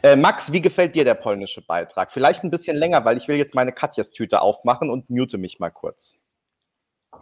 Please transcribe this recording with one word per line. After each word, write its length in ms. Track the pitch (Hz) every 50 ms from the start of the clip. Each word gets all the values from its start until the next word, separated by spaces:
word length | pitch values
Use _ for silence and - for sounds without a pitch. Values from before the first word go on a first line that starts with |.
Äh, 140 | - 139 139
Max, 380 | 135 151 190 220 - - - 143
wie 80 | 170
gefällt 340 | 160 180 - - 180 165 -
dir 80 | 160 147
der 120 | 123 113
polnische 460 | - - 113 101 98 98 95 - -
Beitrag? 520 | _ _ 82 87 85 - - - 92 - -
Vielleicht 320 | 131 131 147 175 - -
ein 60 | 175
bisschen 260 | 151 170 - - 151
länger, 260 | 147 156 170 175 147 110
weil 140 | 113 117
ich 100 | 123 -
will 80 | - 147
jetzt 200 | 147 143 143 -
meine 180 | 131 127 127 123
Katjes 380 | - - - - - 104 -
Tüte 300 | _ - 113 - - -
aufmachen 480 | - 101 104 - - 113 123 - 165 147
und 200 | 120 131 - _
mute 280 | 123 123 127 127 -
mich 220 | 98 92 92 - _
mal 100 | - 85
kurz. 460 | _ - - - - _ - - - _ _ _ _ _ _ _ _ _ _ _ _ _ _ _ _ _ _ _ - -